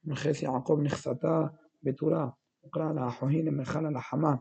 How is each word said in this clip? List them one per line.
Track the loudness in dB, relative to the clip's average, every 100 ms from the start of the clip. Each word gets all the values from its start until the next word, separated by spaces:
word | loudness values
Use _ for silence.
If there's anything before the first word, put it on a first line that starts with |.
ונכס | -6 -2 -2 0
יעקב | -2 -2 2 2
נכסתה | 2 -2 -4 -2 2 2 0 -4 _ _
בתורה, | -4 0 0 2 -2 -6 _ _ -8
וקרא | -4 -2
לאחוהי | 0 -2 -2 0 2
למכל | 0 -2 -2 -2 -2
הלחמה. | -4 -2 2 2 2